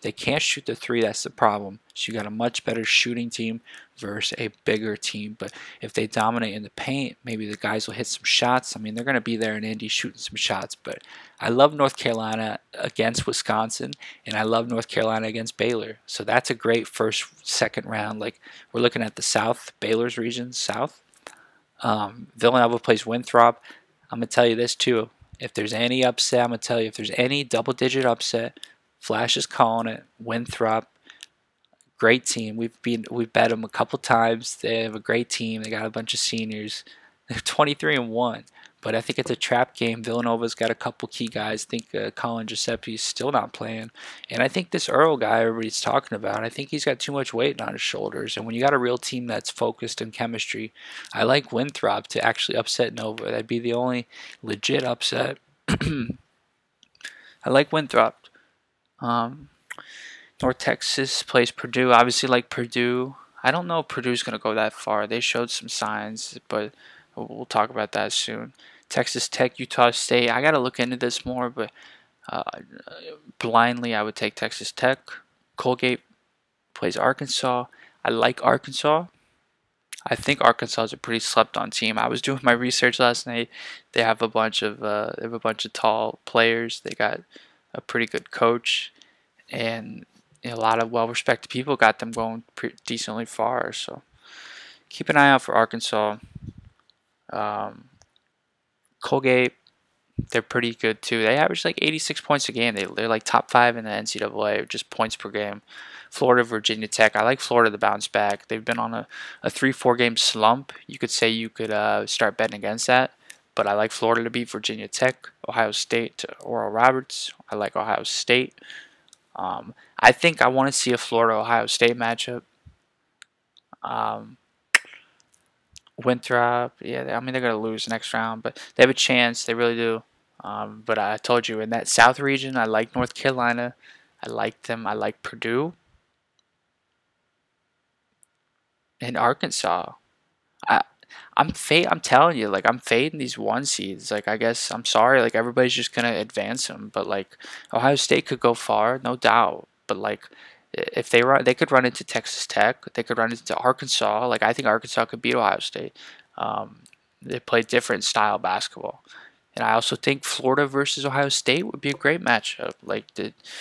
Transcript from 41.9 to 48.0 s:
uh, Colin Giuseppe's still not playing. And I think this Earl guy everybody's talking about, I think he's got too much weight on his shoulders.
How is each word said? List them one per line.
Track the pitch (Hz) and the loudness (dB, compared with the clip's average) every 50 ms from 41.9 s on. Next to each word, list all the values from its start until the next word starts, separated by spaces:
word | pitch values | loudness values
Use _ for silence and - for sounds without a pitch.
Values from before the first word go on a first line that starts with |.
| - | -6
uh, | 104 107 107 | -6 -6 -6
Colin | - - - 120 117 113 110 | -6 -6 -6 -4 -4 -6 -8
Giuseppe's | 110 113 - - - 117 110 - 120 110 110 - | -8 -6 -4 -4 -4 -4 -6 -6 -10 -8 -6 -6
still | - - - 123 139 | -6 -6 -4 -4 0
not | 143 117 101 - - | 0 0 -2 -2 -8
playing. | - 117 113 113 110 113 117 _ - - - - - - | -10 -10 -8 -8 -8 -10 -12 _ -20 -20 -18 -18 -18 -14
And | - 113 117 | -8 0 2
I | 123 | 2
think | 135 - 185 175 - | 2 2 -2 -4 -2
this | - 170 - - | -4 -4 -2 2
Earl | - 131 156 160 151 | 4 6 6 6 4
guy | 123 117 107 110 113 | 2 2 2 4 4
everybody's | 113 113 113 113 110 110 - - | 4 2 0 -2 -4 -4 -4 -4
talking | - - - 139 - - 113 | -2 0 0 0 0 -2 -8
about, | 101 107 101 104 107 113 | -6 -4 -4 -4 -2 -4
I | 117 | -6
think | - - 139 - | -8 -8 -10 -6
he's | 160 147 - | -6 -2 0
got | 156 131 | -2 -2
too | - - - | -2 -4 -6
much | 143 139 131 - | -4 -4 -4 -4
weight | - 117 123 139 135 127 | -2 0 0 0 0 -2
on | 110 - - | -6 -6 -6
his | - | -4
shoulders. | - - - 101 | -6 -4 -4 -4